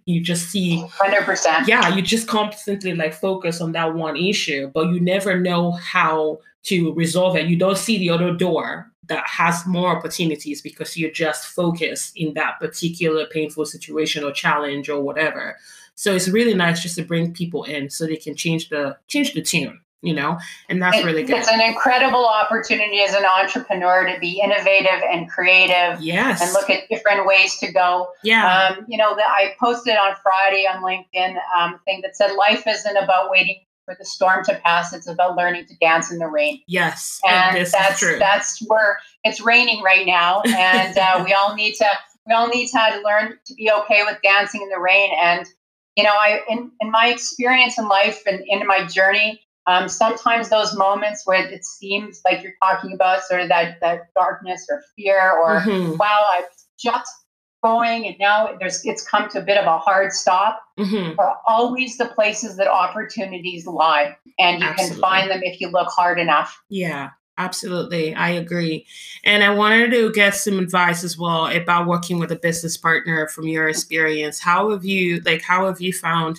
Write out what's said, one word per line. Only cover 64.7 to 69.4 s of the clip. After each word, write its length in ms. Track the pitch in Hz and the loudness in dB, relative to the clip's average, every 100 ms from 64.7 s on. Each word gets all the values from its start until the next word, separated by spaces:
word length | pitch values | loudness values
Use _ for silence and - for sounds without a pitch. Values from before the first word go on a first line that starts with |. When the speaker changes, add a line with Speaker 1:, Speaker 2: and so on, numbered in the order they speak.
| 165 180 165 | -2 -4 0
Speaker 2:
can 60 | |
find 280 | 190 185 190 | 2 2 0
them 100 | 190 | -2
if 180 | 185 175 | -6 -8
you 60 | 180 | -2
look 200 | 180 175 | 0 0
hard 280 | - 175 175 | 2 2 2
enough. 380 | 170 151 160 - _ | 2 2 0 -8 _
Speaker 1:
Yeah, 420 | 196 170 147 135 - _ - | -6 -4 -6 -10 -14 _ -8
absolutely. 800 | 180 - 190 175 - 175 156 170 | -6 -6 -6 -4 -4 -4 -4 -2
I 140 | 175 | -2
agree. 580 | 175 170 175 170 156 - - - - | -2 -4 -2 -2 -4 -10 -20 -18 -4
And 200 | - 208 | 2 4